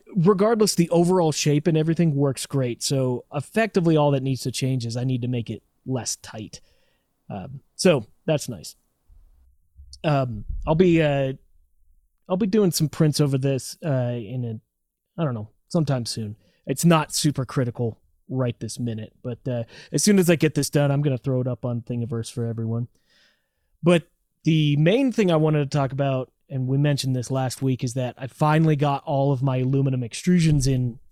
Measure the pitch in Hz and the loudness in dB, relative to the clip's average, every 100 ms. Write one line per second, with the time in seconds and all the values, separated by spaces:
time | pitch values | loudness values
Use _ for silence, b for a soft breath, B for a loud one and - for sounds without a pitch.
0 | - 202 165 190 214 233 214 - 170 170 | -6 2 4 4 4 4 2 2 2 2
1 | 175 185 160 147 151 147 170 156 156 165 | 4 4 2 0 0 2 2 0 2 2
2 | 165 139 143 127 - 139 127 117 - 139 | 2 2 0 -2 -4 -2 -2 -4 -4 -2
3 | 127 123 - 143 - 220 226 190 165 156 | 0 -2 -6 -10 -4 -2 0 0 2 4
4 | 147 139 135 127 131 - 131 131 117 120 | 4 2 0 -4 -4 -4 -4 -2 -4 -4
5 | 131 127 120 123 113 - - _ - 127 | -4 -2 -2 -4 -6 -10 -14 _ -8 -6
6 | - - - 113 104 - _ _ _ _ | -6 -10 -12 -14 -14 -16 _ _ _ _
7 | _ _ - 104 92 135 - - 180 143 | _ _ -14 -12 -12 -16 -16 -2 2 2
8 | 110 _ - 151 - 98 - - _ _ | -2 _ -4 -4 -4 -12 -16 -20 _ _
9 | _ - - _ _ _ _ - - - | _ -20 -20 _ _ _ _ -20 -20 -6
10 | 165 139 127 110 - - - 160 185 165 | -2 0 -2 -6 -8 -4 0 4 4 4
11 | 151 139 135 139 _ _ _ _ _ _ | 2 0 -2 -6 _ _ _ _ _ _
12 | _ _ - 185 214 214 190 - 156 - | _ _ -4 -2 2 4 4 2 0 2
13 | 156 143 147 135 139 135 - - 170 135 | 2 4 2 0 0 -2 -6 -8 -4 -2
14 | 123 120 101 127 120 110 - _ _ _ | -2 -6 -8 -8 -6 -8 -14 _ _ _
15 | _ - 156 117 101 _ _ 170 147 131 | _ -6 -4 -4 -8 _ _ 0 0 -2
16 | 113 - 107 107 _ _ - 135 170 160 | -4 -6 -8 -10 _ _ -6 0 4 4
17 | 147 - 156 139 127 - 120 - 117 - | 2 -2 -2 -2 -4 -2 -2 -2 -4 -6
18 | _ _ - 131 123 - 110 - 120 110 | _ _ -8 -4 -4 -4 -10 -6 -6 -6
19 | 110 _ 123 117 - 120 113 B B 151 | -10 _ -12 -8 -6 -6 -8 B B 0
20 | 208 196 175 160 156 - 139 147 143 139 | 4 4 4 4 2 0 0 2 2 2
21 | 147 127 139 127 127 120 123 120 - 120 | 0 -2 -2 -2 -2 -4 -6 -6 -6 -6
22 | 113 117 110 - 117 113 113 117 120 _ | -6 -6 -8 -6 -6 -4 -4 -4 -6 _
23 | _ _ _ _ _ _ _ _ 160 175 | _ _ _ _ _ _ _ _ 2 2
24 | - _ _ _ 160 160 147 143 156 233 | 0 _ _ _ 0 2 4 4 4 2
25 | 269 220 190 156 156 151 143 147 135 135 | 2 2 2 2 2 0 0 -2 -2 -2
26 | 139 131 127 _ _ 135 127 135 147 139 | -2 -2 -6 _ _ -6 -2 2 2 0
27 | 131 127 117 131 131 - 135 127 127 127 | -2 -4 -4 -4 -4 -2 -2 -2 -4 -4
28 | 123 - 127 - 151 156 160 147 147 139 | -6 -8 -14 -2 2 4 4 2 0 -2
29 | - 139 139 135 135 127 127 139 135 131 | -2 0 0 0 0 0 0 0 0 -2
30 | 117 - 180 180 160 147 131 127 123 113 | -4 -4 2 4 4 4 2 0 -2 -6
31 | - | -10